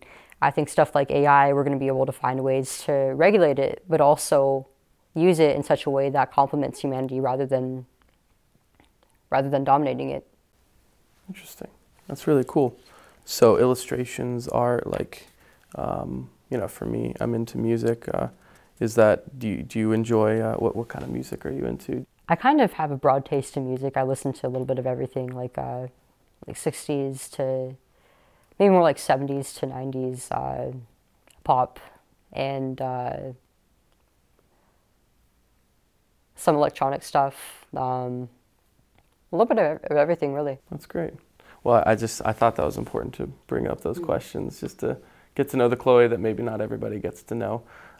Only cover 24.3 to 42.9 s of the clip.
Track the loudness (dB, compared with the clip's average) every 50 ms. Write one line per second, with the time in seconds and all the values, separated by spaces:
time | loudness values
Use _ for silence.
24.3 | -6 -4 -6 -4 -4 -4 -4 -4 -4 -2 -2 -4 -4 -4 -4 -6 -6 -6 -8 -8
25.3 | -8 -8 -10 -8 -8 -8 -8 -8 -8 -8 -10 -12 -14 _ _ _ _ _ _ _
26.3 | _ -20 -16 -14 -12 -6 -6 -6 -6 -6 -6 -4 -2 -2 -2 -4 -6 -8 -12 -12
27.3 | -6 -4 -4 -2 -2 -4 -4 -6 -10 -14 _ _ _ _ _ _ _ _ _ _
28.3 | _ _ _ _ _ 4 6 8 8 8 8 6 4 2 2 0 2 2 2 -2
29.3 | -4 -4 -6 -8 -8 -8 -6 -6 -6 -6 -8 -6 -6 -4 -4 -4 -6 -8 -8 -6
30.3 | -4 -4 -4 -4 -6 -6 -6 -8 -8 -12 -14 -18 _ _ _ _ _ _ _ _
31.3 | _ _ -2 0 2 2 2 0 -4 -12 -20 -20 -20 _ _ _ _ _ _ _
32.3 | -8 -6 -6 -4 -4 -4 -6 -6 -6 -6 -6 -6 -6 -6 -6 -6 -8 -8 -10 -12
33.3 | -14 -16 _ _ _ _ _ _ _ _ _ _ _ _ _ _ _ _ _ _
34.3 | _ _ _ _ _ _ _ _ _ _ _ _ _ _ _ _ _ _ _ _
35.3 | _ _ _ _ _ _ _ _ _ _ _ _ _ _ _ _ _ _ _ _
36.3 | _ -4 2 2 4 4 4 0 0 -2 -2 -2 -2 -4 -6 -2 0 0 0 0
37.3 | -2 -8 -18 -20 -20 -20 -20 _ -8 -6 -4 -2 -2 -4 -4 -6 -6 -8 -10 -12
38.3 | _ _ _ _ _ _ _ _ _ _ _ _ _ _ _ _ _ _ _ -4
39.3 | 2 2 2 4 4 2 2 2 0 -4 -4 -2 2 2 2 2 2 0 -2 -2
40.3 | -2 -2 -4 -4 -6 -8 _ -14 -14 -14 -12 -8 -6 -6 -6 -6 -8 -12 _ _
41.3 | _ _ _ -20 -16 -6 2 4 6 6 6 4 2 2 0 -4 -4 -4 -4 -4
42.3 | 0 2 2 2 2 2 -2 -2 -2 -4 -8 -6